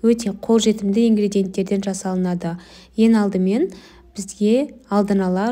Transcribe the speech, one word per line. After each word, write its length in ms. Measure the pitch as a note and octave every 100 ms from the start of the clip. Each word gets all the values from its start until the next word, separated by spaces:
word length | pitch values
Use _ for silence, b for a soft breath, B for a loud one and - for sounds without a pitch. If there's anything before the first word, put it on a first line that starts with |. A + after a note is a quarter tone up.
| A3+
Өте 240 | A#3 G#3
қолжетімді 760 | G3 - A3+ A3 G#3+ G3+ G3+ A#3
ингредиенттерден 720 | G#3+ G#3 G3+ F#3+ F#3+ G3 G3+
жасалынады. 720 | G3 F#3+ F#3+ F#3 F#3 F3+ E3+ F3+ B B B
Ең 220 | - A3+ A3+
алдымен 540 | G3+ F#3+ F#3 G#3+ F#4+ B B B B
бізге 560 | - F#3+ - G#3 A#3+ D4 - _
алдын 380 | G3+ G3 G3 F#3
ала 220 | F#3 G#3+